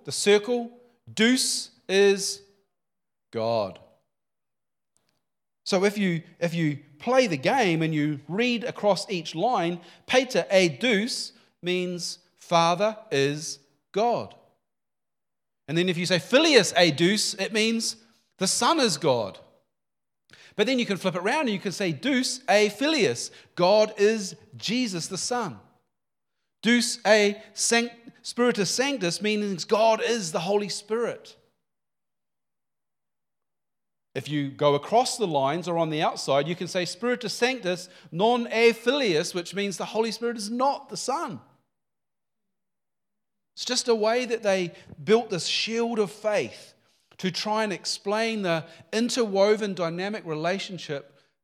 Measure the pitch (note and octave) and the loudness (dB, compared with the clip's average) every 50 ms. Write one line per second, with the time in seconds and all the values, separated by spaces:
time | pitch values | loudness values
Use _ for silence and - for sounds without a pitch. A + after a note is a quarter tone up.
0 | _ - - - - G#3 G3+ G#3 G#3 A#3+ B3 A#3+ A#3 A#3 - - - _ _ _ | _ -10 -6 0 4 4 4 4 4 0 -2 -4 -4 -8 -12 -18 -20 _ _ _
1 | _ - A2+ - G#3+ A#3 B3+ B3+ - - - - - - - _ _ - F#3 G3 | _ -12 0 2 4 4 4 2 2 -2 -2 -4 -6 -10 -16 _ _ 0 2 4
2 | G3+ G3+ G3 G3 F3+ - - - - _ _ _ _ _ _ _ _ _ _ _ | 6 6 4 2 -2 -6 -8 -10 -14 _ _ _ _ _ _ _ _ _ _ _
3 | _ _ _ _ _ _ - A2+ A2 A2+ A#2 A2+ G#2 F#2+ F2 - - - _ _ | _ _ _ _ _ _ -6 -4 -2 0 0 0 0 -2 -6 -12 -20 -20 _ _
4 | _ _ _ _ _ _ _ _ _ _ _ _ _ _ _ _ _ _ _ _ | _ _ _ _ _ _ _ _ _ _ _ _ _ _ _ _ _ _ _ _
5 | _ _ _ _ _ _ _ _ _ _ _ _ _ - - F#3+ F#3+ G#3 G#3 G#3+ | _ _ _ _ _ _ _ _ _ _ _ _ _ -2 0 2 2 2 2 2
6 | G3+ F#3 F3 D#3+ D#3+ - - _ E3+ E3+ E3 E3+ E3 D3+ D3 C3+ - - - _ | 0 0 0 -2 -4 -8 -8 _ -6 -4 -2 0 0 -2 -2 -4 -10 -18 -20 _
7 | - A#3 B3 C4+ C4 A3 E3 C#3 B2+ F3 A3+ C#4 A#3 F#3 E3 D#3+ D#3+ D#3+ D#3+ D3+ | -4 2 4 4 4 4 0 0 0 0 2 2 2 2 2 2 0 0 0 0
8 | D3 D3+ D3+ C#3 - - E3 G3+ A#3+ B3 A#3+ A#3 G#3+ A3+ - - - G#3 G3 E3 | 0 -2 -2 -6 -8 -6 -4 -2 0 0 0 -2 -4 -6 -8 -2 0 2 2 0
9 | - - G#3 F3 E3 - - D#3+ F3+ A#3+ B3+ G#3 E3+ E3+ F3+ E3+ - - - - | -2 -4 -6 -6 -6 -6 -6 -4 -2 0 0 0 -2 -2 -4 -6 -10 -16 -20 -20
10 | _ - - B3+ C4+ B3+ - F#3+ E3 - G3+ F#3+ F#3 F3 D3 B2+ - B3+ A#3+ F#3+ | _ 2 2 2 2 2 0 -2 0 2 4 4 4 4 2 0 0 0 2 2
11 | G#3 B3+ - - - - - _ _ _ _ _ - F3 F3+ F#3 F3+ F3+ F3+ F3 | 0 -2 -4 -8 -8 -10 -14 _ _ _ _ _ -6 -4 -4 -2 -2 -4 -6 -8
12 | F3 - - - _ _ _ _ - - F3 E3+ E3 E3 F3 F3 G3+ G#3+ A3 G#3+ | -8 -10 -12 -14 _ _ _ _ -6 0 2 4 4 4 2 2 0 -2 -2 -4
13 | - - D#3 C#3 C#3 C#3+ D3 D3+ D3+ - - - _ _ _ _ _ _ - F#3+ | -8 -4 -2 0 0 0 -2 -4 -8 -12 -12 -14 _ _ _ _ _ _ -4 -2
14 | G#3+ A#3+ A#3 D#3+ A2 F#2 - - _ _ _ _ _ _ _ _ _ _ _ _ | 0 0 0 -2 -4 -8 -12 -20 _ _ _ _ _ _ _ _ _ _ _ _
15 | _ _ _ _ _ _ _ _ _ _ _ _ _ - C#3+ E3 F3+ F#3 F3 D#3+ | _ _ _ _ _ _ _ _ _ _ _ _ _ -2 0 0 2 2 0 -2
16 | F3+ E3 F#3 E3+ - - - C4+ D#4+ E4+ D4 A#3+ F#3 - - E3+ F3+ E3+ D3 B2+ | 0 0 0 0 0 4 4 4 6 8 8 6 6 6 4 4 4 4 4 4
17 | E3+ F3+ G#3 G#3 - - - - F#3+ F3+ G3 A3 G#3+ A3 A3+ A3+ A3+ - - - | 4 4 4 2 0 -4 -4 -6 -6 -4 0 0 0 2 0 -2 -4 -6 -8 -10
18 | _ _ _ _ _ _ _ _ F#3 F#3 - - A#3 B3+ E4 E4 C4+ A3+ E3+ C#3+ | _ _ _ _ _ _ _ _ -2 -2 0 2 2 2 2 4 2 2 0 0
19 | C#3+ D#3 C3 A#2+ A2 F#2+ F2+ - - _ _ _ _ _ _ _ _ _ _ _ | 0 2 2 2 0 -4 -8 -12 -20 _ _ _ _ _ _ _ _ _ _ _
20 | _ _ _ _ _ _ - - - - _ - G#3 G#3+ C4+ B3 A#3 - G3+ E3 | _ _ _ _ _ _ -20 -20 -20 -12 _ -2 0 0 2 0 0 -2 -2 -2
21 | - F#3+ D#3+ F3+ F3 G3+ B3+ D#4 D#4 B3 G#3 F#3 - G3+ E3 - G#3 F#3 D#3+ C3 | -2 -2 -4 -2 -2 -2 -2 0 0 -2 -4 -4 -4 -8 -6 -4 -4 -4 -4 -4
22 | - B3+ D4 B3 C4 - - - - - F#3 G#3 G#3+ G#3+ G#3 - C4+ D4 D#4+ D4+ | -2 0 0 0 0 -2 -6 -6 0 2 4 4 4 4 2 0 0 0 2 2
23 | G3+ C#3 A#2+ A#2+ - - - - - _ _ - F3 F3+ G3+ G#3+ G#3+ G#3+ G#3+ - | 2 0 0 -2 -6 -10 -12 -18 -20 _ _ 2 4 4 6 6 4 2 2 2
24 | G3+ G#3 A3+ A3+ G3+ F3+ E3+ - - _ - A#2 - - G#3 B3 B3+ A3+ F#3+ E3+ | 2 2 2 0 -2 -8 -10 -14 -20 _ -20 -10 -6 -4 -2 -2 -2 -2 -4 -6
25 | D#3 - F#3+ F3 - - B3 B3 A3+ F3 A#2 G2 - _ _ _ _ _ _ _ | -6 -6 -8 -8 -4 -4 -4 -4 -4 -6 -8 -12 -18 _ _ _ _ _ _ _
26 | _ _ _ _ _ _ _ _ _ _ _ _ - G#3+ A#3+ A#3+ A3+ - - - | _ _ _ _ _ _ _ _ _ _ _ _ 2 4 4 4 4 0 -4 0
27 | - F#3 G#3+ G#3+ G#3 G3+ G3+ G#3 - - - - - - A#3 A#3 A#3 A#3+ - - | 4 6 6 6 6 4 0 -2 -10 -16 -8 -4 0 2 2 2 2 0 -6 -12
28 | - - - _ - - - - A#3+ B3 A#3 - G3 D#3+ - - B3+ C#4 C#4+ B3+ | -20 -20 -20 _ -16 -10 -2 0 2 2 2 2 0 -2 -2 -2 -2 -2 -2 -2
29 | F#3 E3+ E3+ - F#3+ G#3+ G#3+ G#3 G#3 G3+ G3 E3 - - A3+ G3+ A3 A3+ A3 G#3+ | -2 -4 -4 -2 -2 -2 0 0 -2 -2 -4 -6 -2 0 2 4 4 4 4 2
30 | - G3 A#3 A#3 G3+ E3 D#3+ G3 E3 F3+ G3+ G#3 G#3 G3 D#3 - - - G#3+ A#3 | 2 0 -2 -2 -4 -4 -4 -4 -2 0 0 0 0 -2 -6 -10 -6 -6 -4 -4
31 | A#3+ G3 C3 - - - - _ _ _ _ _ _ _ _ _ _ _ _ _ | -2 -4 -6 -8 -12 -20 -20 _ _ _ _ _ _ _ _ _ _ _ _ _
32 | _ _ _ _ _ _ _ _ _ _ _ _ _ _ _ _ _ _ _ _ | _ _ _ _ _ _ _ _ _ _ _ _ _ _ _ _ _ _ _ _
33 | _ _ _ _ _ _ _ _ _ _ _ _ _ _ _ _ _ _ _ _ | _ _ _ _ _ _ _ _ _ _ _ _ _ _ _ _ _ _ _ _
34 | _ _ _ C3 B2+ C3+ D3+ D3 C#3+ C#3 C3 A2+ D3 D3 C#3+ C#3+ D3 - G3 A3+ | _ _ _ -10 -8 -4 -4 -4 -4 -4 -4 0 2 2 4 2 0 2 2 2
35 | B3+ A#3+ - - A3+ F#3 D#3 C#3+ C3+ C3+ D3 E3+ E3+ F3 E3+ E3+ E3 D#3+ D#3 D3+ | 2 2 -2 -4 -4 -2 0 0 0 0 -2 -2 -4 -4 -2 -2 -2 -2 0 -2
36 | E3 A3 C4+ - - - C#3 C#3 D3 D#3 F3 E3+ F#3+ E3 - F#3+ F3+ E3 - - | -2 -2 -2 -4 -2 0 2 2 2 0 -4 -6 -6 -6 -4 -4 -4 -4 -6 -6
37 | - A#3+ B3 A#3+ A#3+ G3+ - - A#3+ B3 C4 B3+ F#3+ F3+ F3+ F3 F3+ - - - | -4 -2 -2 -2 -4 -8 -4 -2 -2 -2 -2 -2 -4 -4 -6 -6 -8 -14 -20 -20
38 | - - - E3 G3+ A3+ A#3+ B3 A#3 A#3 - A3 A#3 A#3 A#3 A#3 - B3 - D4 | -20 -12 -4 0 2 2 2 2 0 -2 0 4 4 4 4 4 0 0 0 2
39 | C#4 A3 E3+ D3 F3 F3+ - F#3 E3+ E3+ - F#3+ G3+ G3+ F#3 - G3+ E3+ - A#3 | 0 0 0 0 -2 -2 -6 -8 -8 -6 -6 -4 -4 -4 -4 -6 -8 -6 -2 -2
40 | A3+ A#3 G#3 - A#3 A#3 A#3+ A#3+ G3+ G3+ A#3 A#3+ B3+ C#4 C#4 - - - A3 F3+ | -2 -2 -4 -4 -4 -4 -4 -4 -6 -6 -4 0 0 0 0 -2 -6 -12 -12 -8
41 | - - B3+ D#4 E4+ C#4+ F3+ A2 - _ _ _ _ _ _ _ _ _ _ _ | -6 -4 -4 -4 -6 -8 -10 -12 -14 _ _ _ _ _ _ _ _ _ _ _
42 | _ _ _ _ _ _ _ _ _ _ _ _ _ _ _ _ _ _ _ _ | _ _ _ _ _ _ _ _ _ _ _ _ _ _ _ _ _ _ _ _
43 | _ _ _ _ _ _ _ _ _ _ _ - - - B3 B3 - C4 A#3 A3 | _ _ _ _ _ _ _ _ _ _ _ -12 -6 -4 -4 -2 0 0 0 2
44 | G#3 G#3+ A3+ B3 B3+ A#3 A#3+ A3+ A3 G#3 F#3+ F#3+ F3+ E3+ E3+ - - - - - | 2 0 0 0 0 -2 -4 -2 0 0 0 0 0 -4 -8 -12 -20 -20 -20 -10
45 | D3 C3+ G#3+ A#3 A#3+ A3 F#3+ E3+ - - - - - G#3 A3+ A3+ A#3 A#3 A#3 A3 | 2 2 4 4 4 0 -4 -6 -4 -2 -2 -2 -2 -2 -2 -2 -2 -2 0 -2
46 | G#3 F#3 - - - G#3+ G#3+ G3 C#3 A2 - - - - _ _ _ _ _ _ | -2 -2 -4 -6 -4 -2 -2 0 -2 -4 -8 -14 -20 -20 _ _ _ _ _ _
47 | _ _ _ - - F#3 F3 - - A3 G#3+ G#3+ A3 G#3+ F#3 D#3+ - - - - | _ _ _ -6 -4 -4 -4 -4 -4 -4 -2 -2 -2 -2 -4 -6 -6 -8 -8 -6
48 | - G3+ G3+ G#3+ A3+ A3+ A3+ G#3+ G3 F3+ E3 D#3+ D#3 - - - - - - A3 | -4 -4 -2 0 0 -2 -2 -2 -2 0 -2 -2 -2 -8 -14 -20 -14 -6 -2 -2
49 | A#3 A#3+ - C4+ A#3+ G#3+ F#3+ G3 G3 G#3 G#3+ G#3+ A3 G3+ F#3+ E3+ F3 E3 E3 F3 | 0 0 0 -2 -2 0 2 4 4 4 4 2 0 -4 -4 -4 -4 -4 -4 -4
50 | F#3 G3+ G#3+ G#3 - E3+ D#3 D3+ D#3 E3+ F#3 G3 - - G3 D#3+ - - D3 C#3 | -6 -6 -6 -8 -8 -8 -6 -4 -2 -2 -2 -2 -4 -8 -10 -12 -10 -8 -10 -10
51 | - - _ _ _ _ _ _ | -10 -14 _ _ _ _ _ _